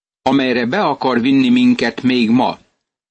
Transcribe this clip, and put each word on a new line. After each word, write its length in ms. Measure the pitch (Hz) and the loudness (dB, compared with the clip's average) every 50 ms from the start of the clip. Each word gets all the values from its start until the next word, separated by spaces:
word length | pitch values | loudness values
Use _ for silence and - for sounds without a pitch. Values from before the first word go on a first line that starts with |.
| _ _ _ _ - | _ _ _ _ -2
amelyre 440 | 131 135 139 135 131 123 120 120 | 0 0 0 0 0 -2 -2 -2
be 160 | 117 131 196 208 | -4 -2 -2 -2
akar 380 | 160 131 - - 131 127 120 | -2 -2 -2 -2 -2 -2 0
vinni 280 | 113 131 135 135 131 123 | 0 0 2 2 2 2
minket 540 | 120 123 123 123 123 120 123 117 - - - | 2 4 4 2 2 2 0 -4 -4 -4 -2
még 280 | 127 127 127 120 107 | -2 0 0 0 0
ma. 280 | 117 127 120 98 85 - _ _ _ _ _ _ _ _ _ _ | 0 0 0 -2 -4 -8 _ _ _ _ _ _ _ _ _ _